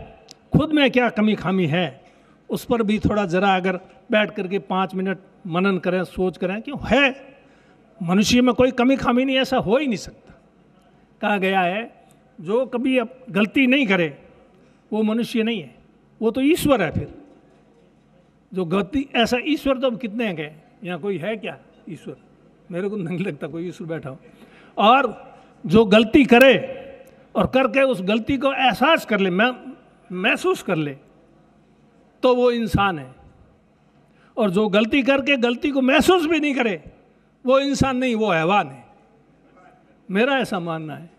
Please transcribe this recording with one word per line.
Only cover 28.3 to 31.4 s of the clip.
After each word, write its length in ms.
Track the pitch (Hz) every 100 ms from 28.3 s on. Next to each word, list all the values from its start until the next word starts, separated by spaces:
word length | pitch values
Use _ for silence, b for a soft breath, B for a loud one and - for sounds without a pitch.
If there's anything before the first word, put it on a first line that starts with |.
| 277
को 160 | 269
एहसास 500 | 269 262 190 269 320
कर 160 | - 208
ले, 100 | 190
मैं-, 240 | 180 240 247 - - _ _ -
महसूस 500 | 180 208 285 349 370
कर 140 | - 165
ले, 200 | 147 139 _ _ _ _